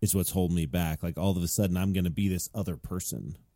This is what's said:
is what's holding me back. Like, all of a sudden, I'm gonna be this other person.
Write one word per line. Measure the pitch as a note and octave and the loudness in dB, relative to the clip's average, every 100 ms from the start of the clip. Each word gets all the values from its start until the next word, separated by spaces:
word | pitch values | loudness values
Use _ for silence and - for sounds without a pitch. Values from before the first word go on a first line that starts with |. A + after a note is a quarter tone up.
is | G#2 | 2
what's | F#2+ F2 | 2 2
holding | F#2 F2+ F2 | 2 2 2
me | D#2+ | 0
back. | F2 E2 D#2+ | 0 0 -2
Like, | E2+ D2+ | -4 -2
all | G2 F2+ | 0 2
of | |
a | F2 | 0
sudden, | - G2 F2+ | 2 2 2
I'm | G2 | 2
gonna | F#2+ F2 | 2 0
be | E2 G2 | 2 0
this | F2+ - | 0 -4
other | G#2+ F#2 D#2+ | -6 -4 -6
person. | - F2+ - A#1 - - _ | -6 -6 -6 -8 -10 -12 _